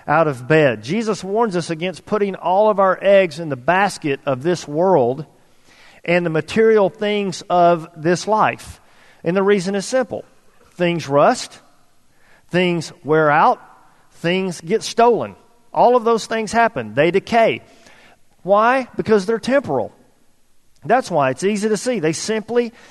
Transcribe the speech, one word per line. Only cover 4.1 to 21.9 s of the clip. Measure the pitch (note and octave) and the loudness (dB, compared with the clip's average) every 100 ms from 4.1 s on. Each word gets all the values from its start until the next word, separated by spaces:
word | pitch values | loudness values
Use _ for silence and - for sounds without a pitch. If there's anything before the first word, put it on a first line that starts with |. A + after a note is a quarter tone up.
| C#3 | -4
of | - C3 | -4 -4
this | D3 F3+ - | -2 -4 -4
world | D3 F#3 F3 A#2+ C3+ D#3 _ _ _ _ _ - - - | -2 2 4 2 -2 -10 _ _ _ _ _ -20 -12 -2
and | F3 F3 | 0 0
the | |
material | D#3+ D3+ G#3+ A3+ A3 F#3+ | -4 -2 0 4 4 2
things | - G#3 G#3 G3+ - - | -2 -4 -2 -4 -8 -2
of | F3 E3+ E3+ D#3+ - | 2 4 2 -4 -6
this | D#3 E3+ G3 | -2 -2 0
life. | G#3+ D3+ A#2+ - - _ _ _ _ | 0 0 -2 -12 -20 _ _ _ _
And | E3 | -4
the | F#3+ | 0
reason | G3 G#3 F3 | 2 0 0
is | G3+ F#3 | -6 -4
simple. | C4 B3 - - _ _ _ _ | -4 -4 -8 -14 _ _ _ _
Things | - F3 E3+ A#2+ | -4 -2 -2 0
rust, | C#3+ E3+ A#3+ - - _ _ _ _ _ _ _ _ _ | 4 4 2 -6 -18 _ _ _ _ _ _ _ _ _
things | E3+ F3+ E3+ - - | -2 0 -2 -6 -12
wear | B2+ D#3 D3+ | 0 2 4
out, | D3+ G#3+ A3+ - - _ _ _ | 4 4 0 -6 -20 _ _ _
things | _ E3 F#3 F#3+ D#3+ | _ -4 -2 -4 -8
get | E3 G#3+ | -4 -4
stolen. | - - A#3+ G#3 G#2+ F#2 _ _ _ | -2 2 2 2 -4 -12 _ _ _
All | - G3+ B3 | 2 4 4
of | |
those | A3+ A3+ - | 2 -2 -2
things | A3+ G#3+ | -6 -2
happen. | A3+ A3+ C#3 A2 | 0 0 -2 -4
They | A2 E3 | 0 2
decay. | F3+ F#3 A3+ A3 A2 - _ - - - _ _ _ | 0 0 2 2 0 -8 _ -20 -20 -20 _ _ _
Why? | F3 G3+ A3+ C4 A#3+ - | 0 2 4 0 -2 -8
Because | F3 G#3+ | 0 0
they're | F#3 A3+ | 0 -4
temporal. | - C#4 B3 C3+ G2+ - _ _ _ _ _ _ _ _ | 0 -2 0 -2 -4 -10 _ _ _ _ _ _ _ _
That's | C#3+ A#3+ B3+ | 0 0 2
why | E3+ C3+ | 0 0
it's | C3 | 0
easy | F#3+ G#3+ A3 | -2 -2 -2
to | G#3+ | -2
see. | B3+ | -2